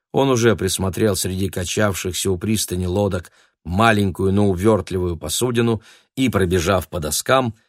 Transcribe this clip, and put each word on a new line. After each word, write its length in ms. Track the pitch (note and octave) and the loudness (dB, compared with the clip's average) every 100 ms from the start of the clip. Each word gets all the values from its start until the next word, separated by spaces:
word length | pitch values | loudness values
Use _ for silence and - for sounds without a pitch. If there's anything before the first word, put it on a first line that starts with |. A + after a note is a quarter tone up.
| _ | _
он 180 | - C3+ | 0 2
уже 260 | B2 A#2 F#2 | 4 2 2
присмотрел 600 | F#2+ - F2+ D#2+ G#2+ F2+ | 0 -2 -2 0 0 0
среди 340 | F#2 F#2 F#2+ | -4 -4 -4
качавшихся 800 | F#2+ F2 - G#2+ F2+ F#2 E2 G2 | -4 -4 0 0 -2 -6 -4 -2
у 80 | F2+ | -2
пристани 480 | G#2 G#2+ - F2+ F2+ | -2 -2 -2 -4 -2
лодок 460 | F#2 G2+ F2+ - _ _ _ E2 | 0 0 -2 -8 _ _ _ -6
маленькую, 680 | F2+ A2+ G#2 G2+ E2 F#2+ | 2 4 4 2 0 0
но 160 | G2+ G2+ | 2 2
увертливую 680 | F2+ G#2+ F#2 F2 F#2 F2 D#2+ | 2 2 2 0 -4 -4 -4
посудину 640 | D#2 - B2+ A#2 A#2 A2+ - - _ - | -6 -2 0 2 0 0 -6 -20 _ -2
и, 140 | C3 | 0
пробежав 580 | G2 F#2 F#2 D#2+ F#2+ - | 2 2 2 2 0 -2
по 120 | D#2 | -6
доскам, 560 | D2+ - - C3 B2 - | -4 -4 0 2 0 -6